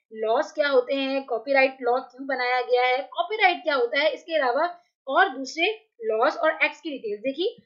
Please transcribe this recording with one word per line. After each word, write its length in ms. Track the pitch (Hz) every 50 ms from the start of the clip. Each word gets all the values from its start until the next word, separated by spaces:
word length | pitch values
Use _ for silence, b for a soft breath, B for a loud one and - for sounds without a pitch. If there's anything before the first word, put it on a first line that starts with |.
| b _ 220
लॉज 360 | 220 220 214 226 269 311 -
क्या 160 | - 311 294 285
होते 240 | 277 254 247 - 277
हैं, 280 | 277 269 269 269 269 262
कॉपीराइट 520 | - 247 220 - 277 277 269 262 269 269 269
लॉ 160 | 254 240 240 262
क्यों 240 | 262 - - 254 277 269
बनाया 340 | 269 254 247 247 254 254
गया 240 | 240 226 247 247 247
है, 120 | 254 247 262 277 - -
कॉपीराइट 480 | 320 349 359 427 440 415 359 349 - -
क्या 120 | 311 285
होता 240 | 269 240 240 - 277
है, 100 | 302 311
इसके 240 | - - - 349 330
अलावा 300 | 311 277 247 240 277 330 349 349 B B B B _ _ 269
और 220 | 269 330 381 370
दूसरे 380 | 269 269 269 262 - 311 339 403 440 - - _ _ - 226
लॉज 320 | 220 214 220 240 302 320
और 220 | - 311 320 320 - 285
एक्ट्स 180 | 302 294 -
की 80 | - 330
डिटेल्स 300 | 285 - - 214 208 208
देखी। 260 | 214 262 269 294 349 466 480 - b